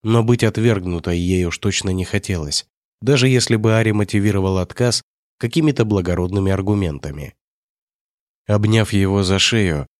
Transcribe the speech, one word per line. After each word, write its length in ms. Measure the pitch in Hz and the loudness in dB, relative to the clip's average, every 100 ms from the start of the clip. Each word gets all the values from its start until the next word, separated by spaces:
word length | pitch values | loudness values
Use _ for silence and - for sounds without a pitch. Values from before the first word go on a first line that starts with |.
Но 200 | 110 117 | 2 2
быть 220 | 113 120 | 4 2
отвергнутой 720 | 113 104 117 104 90 87 85 87 | 2 0 0 0 -2 -6 -2 -2
ей 260 | 87 92 | 0 0
уж 140 | 87 - | 0 -4
точно 320 | 104 - 98 | -4 -4 -4
не 140 | 92 | -4
хотелось, 640 | 92 104 - 92 73 - - _ _ _ | -2 -4 -4 -6 -4 -8 -8 _ _ _
даже 280 | 110 139 127 | 0 2 4
если 280 | 127 - 113 | 2 2 0
бы 200 | 110 110 | 2 2
Ари 160 | 110 | 2
мотивировал 680 | 104 101 107 101 98 95 95 | 0 0 0 0 0 0 0
отказ 440 | 90 - 123 - - _ _ _ | -4 -2 -2 -2 -8 _ _ _
какими-то 460 | 117 170 156 131 | -4 0 0 0
благородными 680 | 110 101 87 87 90 98 95 | 0 0 0 -2 -2 0 0
аргументами. 840 | 98 98 104 90 71 73 71 69 _ _ _ _ _ _ _ _ _ _ _ - | 0 0 0 -2 -4 -10 -10 -14 _ _ _ _ _ _ _ _ _ _ _ -2
Обняв 460 | 104 104 113 104 | 0 4 2 2
его 300 | 101 98 98 | 0 2 2
за 160 | 92 98 | 2 2
шею 480 | - 117 98 76 67 | 2 2 0 0 -6